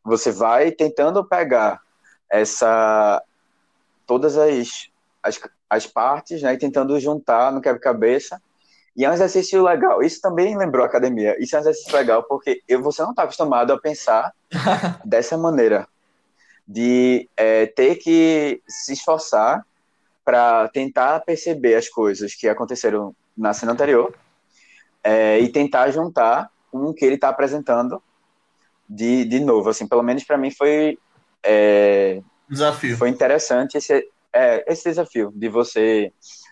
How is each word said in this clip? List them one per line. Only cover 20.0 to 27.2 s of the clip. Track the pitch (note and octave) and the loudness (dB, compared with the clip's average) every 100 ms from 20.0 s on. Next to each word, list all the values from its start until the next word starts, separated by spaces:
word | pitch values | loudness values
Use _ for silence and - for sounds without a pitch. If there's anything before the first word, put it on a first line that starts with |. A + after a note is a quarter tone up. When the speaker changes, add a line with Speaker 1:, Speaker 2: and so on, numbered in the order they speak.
| _ _ | _ _
Speaker 1:
pra | - A#2+ A#2+ A#2 A2 | 0 2 4 2 0
tentar | C#3 C3+ C3+ B2+ D#3+ | -4 -4 0 0 0
perceber | D#3+ D#3+ E3+ D3+ B2 | -2 -6 -4 0 2
as | A2+ A#2 | 2 0
coisas | - G#2+ G2 G#2 | -2 -2 -2 -8
que | - A2+ | -4 -2
aconteceram | G#2+ A#2+ B2 A2+ G#2 G2+ - _ - | -2 -4 -4 -2 -2 -6 -14 _ -6
na | G#2+ | -4
cena | G#2 A2+ | -4 -4
anterior, | A#2+ C#3+ A#2+ - - _ _ _ _ _ _ _ _ | -2 2 2 0 -4 _ _ _ _ _ _ _ _
é, | G#2+ A2 A2 G#2+ | 0 2 4 4
e | A#2+ | 2
tentar | D3 C#3+ C#3 C3+ | 0 0 0 0
juntar | C#3+ E3+ C#3+ A2+ B2 - _ _ | 0 -4 0 2 0 -4 _ _
com | C3 D3 | -8 -6
o | |
que | D#3 | 0
ele | C3+ | 0
tá | C#3 | 2